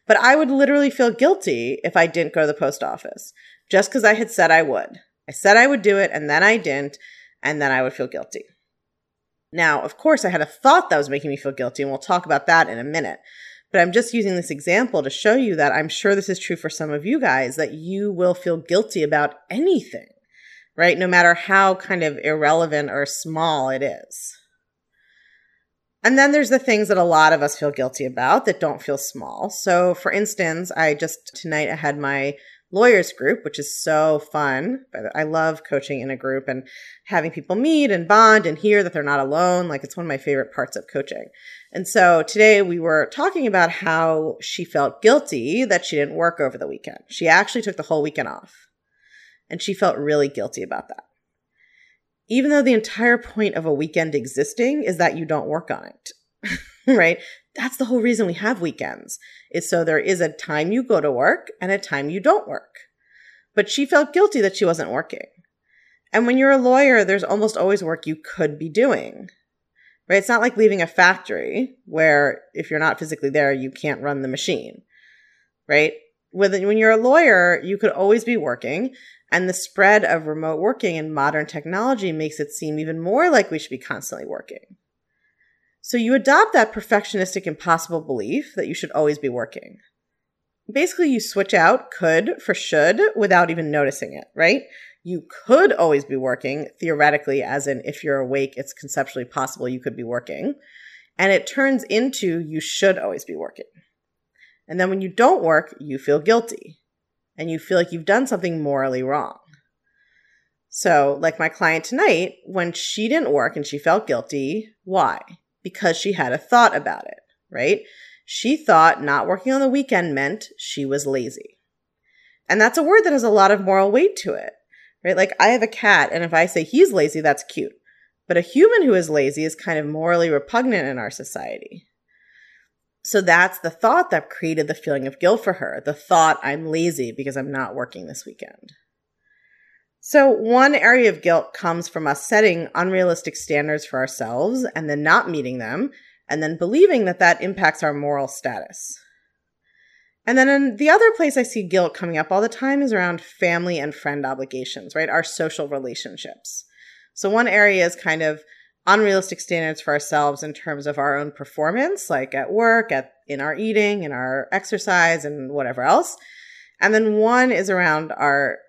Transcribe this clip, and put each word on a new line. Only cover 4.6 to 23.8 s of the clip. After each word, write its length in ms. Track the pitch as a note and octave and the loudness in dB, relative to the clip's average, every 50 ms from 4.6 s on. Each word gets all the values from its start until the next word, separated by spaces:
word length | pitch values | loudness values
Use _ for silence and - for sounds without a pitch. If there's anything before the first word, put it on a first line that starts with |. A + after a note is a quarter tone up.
| E3 | 4
would. 360 | D3 B2 F#2 - - - - _ _ _ _ _ - | 2 0 -4 -4 -8 -12 -20 _ _ _ _ _ -18
I 20 | |
said 240 | C3+ - - G3 G#3 | -14 0 4 6 8
I 120 | A3+ A#3+ C#4 | 8 6 6
would 140 | C#4+ A#3+ | 4 2
do 160 | F3+ G#3 G3 G3 | 2 2 2 2
it, 140 | G3 - - | 2 0 -2
and 160 | D3+ D3+ D3 | -4 -4 0
then 140 | D3 D#3+ F#3 | 2 4 4
I 140 | G3+ A3+ A3+ | 4 4 2
didn't, 400 | F3 E3+ C3+ C#3 C#3+ C#3+ - - - - - - - _ _ _ | 0 -4 -4 -4 -6 -8 -10 -14 -20 -20 -20 -20 -20 _ _ _
and 200 | - C3+ D#3 D3 | -6 -6 -2 -2
then 100 | C#3+ C#3 | 0 0
I 100 | C3 B2+ | 0 0
would 120 | C3 B2+ B2+ | 0 -2 -4
feel 140 | - - A#2+ | -6 -8 -8
guilty. 360 | - D2 - - - - - _ _ _ _ _ _ _ _ _ _ _ _ _ _ _ _ _ _ _ _ _ | -8 -10 -12 -12 -14 -16 -18 _ _ _ _ _ _ _ _ _ _ _ _ _ _ _ _ _ _ _ _ _
Now, 300 | - E3 E3+ D#3+ D3 C3+ | -4 0 2 2 2 2
of 160 | - D3 - - | -2 -6 -10 -2
course, 280 | - D#4 D#4 C4 - | 2 2 2 2 2
I 40 | F#3 | -2
had 120 | F3+ D#3+ | -2 -2
a 40 | D3+ | -4
thought 440 | - - _ - C4 D4+ F#4 F4 - | -4 -6 _ 4 6 6 6 4 2
that 80 | E3+ D3+ | 0 0
was 120 | C#3+ C3+ | 0 -2
making 200 | C3+ C#3+ D3+ D3+ | -4 -6 -4 -6
me 80 | C#3 C3+ | -8 -6
feel 160 | - C#3 C3+ | -6 -8 -6
guilty, 280 | - C3 A#2+ - - | -6 -6 -6 -6 -6
and 100 | C#3 C#3 | -6 -6
we'll 80 | C3+ C3 | -6 -8
talk 260 | - - F3+ F3 - | -4 -2 -2 -2 0
about 220 | D#3 D3+ C#3+ - - | 0 -2 0 2 4
that 200 | E3 E3 D#3+ - | 4 4 4 2
in 80 | G#2+ A#2 | -2 -6
a 60 | A#2+ | -8
minute. 360 | C#3+ D3+ E3 C#3+ F#2+ D#2+ - _ - - - - - - _ _ _ | -6 -6 -6 -6 -6 -8 -12 _ -20 -20 -20 -20 -20 -20 _ _ _
But 100 | - F#3+ | 0 2
I'm 100 | E3+ F3+ | 2 2
just 220 | F3 A3+ A3 A3+ - | 2 0 0 0 -2
using 220 | A#3 G#3 G3 F#3 | -2 -2 -2 -2
this 160 | F3+ F3 - | -4 -4 -6
example 520 | D#3 C#3+ - F3+ E3+ G#3 B3+ A#3 - D#3+ C3+ | -10 -8 -4 0 0 0 0 0 -2 -4 -4
to 60 | C3+ | -4
show 260 | - - - G#3+ A3 | -6 -2 0 2 2
you 200 | C4 C4 A3 F3+ | 2 2 0 0
that 160 | D#3 D3 C#3+ | 0 0 0
I'm 180 | - D3+ D#3 D#3+ | 0 0 -2 -4
sure 260 | - - - G3+ G3+ | -6 -2 0 0 0
this 140 | G3 F#3+ - | 0 0 -4
is 100 | F#3+ F3 | -6 -8
true 160 | - - F3+ | -6 -8 -8
for 140 | E3 - D#3+ | -8 -8 -10
some 220 | - - D#3+ D3+ | -8 -8 -6 -6
of 140 | D3 D3 D3 | -6 -6 -4
you 140 | G3 C4+ D#4+ | -2 -2 0
guys, 360 | C4 F#3 B2+ C3 C3+ B2 C3+ | 0 0 0 0 -2 -2 -4
that 180 | D3+ D#3 A#2 - | -4 -6 -6 -6
you 380 | D#3 D#3+ F3 F#3+ G3 G3+ G#3 | -10 -10 -8 -6 -4 -4 -4
will 220 | G3+ F3 F3+ F3+ F3+ | -2 0 0 0 0
feel 240 | - - F3+ E3+ E3 | -2 -2 -4 -4 -4
guilty 460 | - - E3+ G3 G#3+ A3 - G3 D#3 | -4 0 0 0 0 0 -2 -4 -2
about 320 | D3 D#3 D3 D3 D3 - - _ _ | 0 0 0 0 -2 -4 -10 _ _
anything, 580 | F3 A3+ D#4 F#4+ F#4 C4 - - - - - _ _ _ _ _ _ _ _ - - - _ _ _ | -6 -2 0 2 0 0 -2 -6 -12 -18 -18 _ _ _ _ _ _ _ _ -20 -20 -20 _ _ _
right? 220 | - E3+ F3 F3 D#3+ | 0 2 2 2 2
No 100 | F#3 F3+ | 0 2
matter 260 | F3+ F3 F3 F3 E3+ | 4 6 6 6 4
how 420 | F3 - - F#3+ G3 G3 F#3+ F#3 | 4 2 2 4 6 6 4 2
kind 280 | F#3 - - G3 F3 E3 | 0 -2 -4 -4 -2 -2
of 140 | D#3 C#3+ - | -2 -4 -4
irrelevant 720 | - - D#3 D#3 D3+ D3 D#3 E3 E3+ D#3+ D3+ D3 C#3+ C#3+ | -4 -2 -2 2 2 2 4 2 2 0 -2 -4 -4 -4
or 160 | G2 C#3 C#3+ | -4 -4 -4
small 640 | C#3 - - - E3 D#3+ D#3+ E3 E3 D#3 D3 C3 C3 | -4 -6 -10 -10 -8 -4 -2 -2 0 0 0 -2 -2
it 120 | C3 C3+ | -2 -2